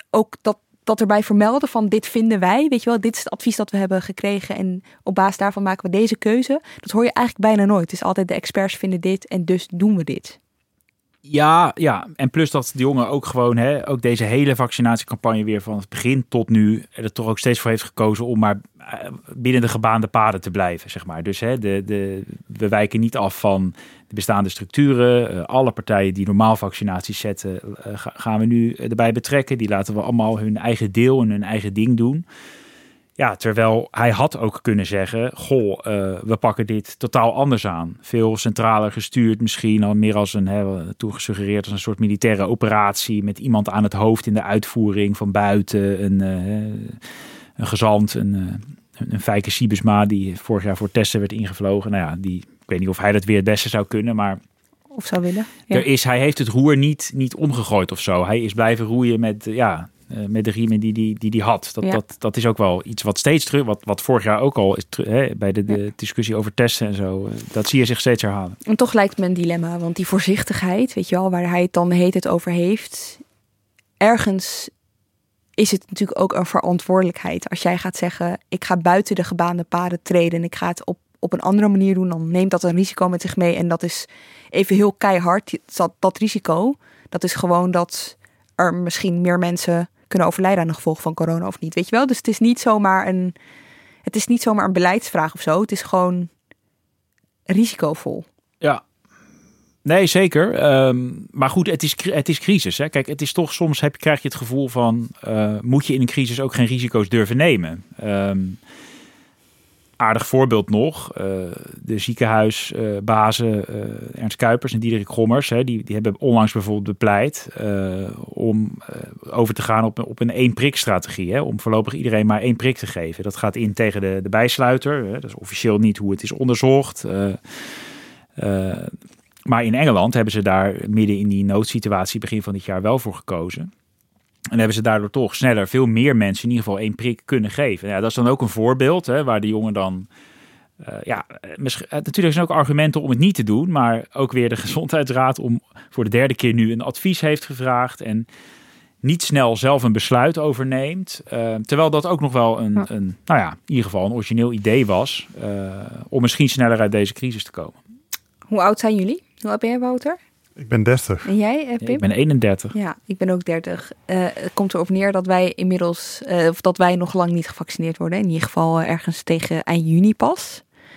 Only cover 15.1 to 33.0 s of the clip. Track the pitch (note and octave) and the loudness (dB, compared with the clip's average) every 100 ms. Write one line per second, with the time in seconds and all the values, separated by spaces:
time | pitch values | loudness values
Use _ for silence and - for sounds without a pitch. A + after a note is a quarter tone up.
15.1 | A#2 A#2 A2 G#2+ G#2 G#2+ G#2 G2 - B2 | -4 -2 0 0 -2 -4 -8 -8 -4 -2
16.1 | C3+ - A#2+ A2 A2 G#2+ A2 - - A2 | 0 0 -2 4 4 6 2 -4 -10 -8
17.1 | - A2 A2 B2+ A#2 A#2 A2+ - - G#2+ | -4 -4 0 0 0 0 -2 -2 0 0
18.1 | G#2+ A#2+ A2 G#2+ G2+ - _ - - - | 0 0 2 2 0 -6 _ -16 -14 -12
19.1 | - - - B2 B2+ A#2 A2 A2 A2+ A2 | -16 -16 -4 0 2 2 2 2 2 2
20.1 | A2+ A2 F#2+ F#2+ F#2+ F2+ E2+ - F#2 F2 | 2 2 0 -2 -2 -2 -4 -10 -14 -12
21.1 | E2 F2 F#2+ A2+ C3 G#2+ G2 G2 G2+ G2 | -8 -6 -4 -2 -2 -2 -4 -4 -4 -4
22.1 | F#2+ - - - G#2 G#2 G#2 G#2+ A2+ A#2 | -8 -12 -16 -16 -4 0 2 2 2 0
23.1 | B2+ G2 - G#2+ F#2+ F#2 - - - _ | 0 -4 -2 0 0 -2 -6 -16 -20 _
24.1 | G#2 - G2+ F#2+ - G2 - C#3+ B2 B2 | -6 0 0 0 -4 -6 2 2 4 4
25.1 | B2 A2+ F#2 - C3 B2+ A2 - G2+ G2 | 4 2 -4 -2 2 2 0 0 2 2
26.1 | F#2 G2 G2+ A2 A2 G2 - G#2 F2+ - | 0 2 4 4 4 -2 -6 -4 -4 -6
27.1 | G2+ G#2 F#2+ G2 F#2 - - G#2+ G#2 - | -8 -8 -8 -8 -10 -12 -14 -12 -12 -12
28.1 | - A#2 G#2+ A2+ A#2 A#2 - A#2 A#2 A#2 | -8 -2 2 4 4 2 0 -4 2 2
29.1 | A#2 - C#3 C3 B2 G#2+ G2+ G2 G#2 - | 2 0 0 0 -2 -2 -2 -2 -4 0
30.1 | A#2 A2 G#2+ G#2+ G#2+ A#2+ A2+ G#2 G2+ B2 | 0 2 0 -2 -2 -2 -2 0 2 4
31.1 | C3 A2 G#2 G2+ G#2+ G2+ G2+ A#2 A#2 A#2 | 4 2 0 -2 -4 -4 0 2 2 2
32.1 | D#3 - - - - - - _ _ | 0 -6 -16 -20 -20 -20 -20 _ _